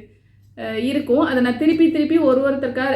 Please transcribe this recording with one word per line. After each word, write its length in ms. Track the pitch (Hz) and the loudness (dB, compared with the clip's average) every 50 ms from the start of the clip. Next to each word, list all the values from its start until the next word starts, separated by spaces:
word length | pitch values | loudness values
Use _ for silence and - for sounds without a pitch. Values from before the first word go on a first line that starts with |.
| - - _ _ _ _ _ _ _ _ _ - | -12 -18 _ _ _ _ _ _ _ _ _ -12
அஹ், 220 | 226 220 220 220 | -10 -8 -6 -4
இருக்கும். 420 | 233 262 294 302 302 - 240 285 320 | -4 -2 -2 -2 -2 0 0 2 2
அதை 160 | - 269 247 | 0 0 0
நான் 160 | 247 247 240 - | 0 0 -2 0
திருப்பி 300 | 311 320 330 320 330 320 | 0 2 2 4 4 2
திருப்பி 280 | 320 302 294 311 320 330 | 2 0 0 0 0 2
ஒரு 220 | 311 262 254 262 | 2 4 2 2
ஒருத்தருக்கா 440 | 277 277 277 262 269 247 247 254 262 277 262 | 2 0 -2 -2 -4 -6 -4 -4 -2 -2 -2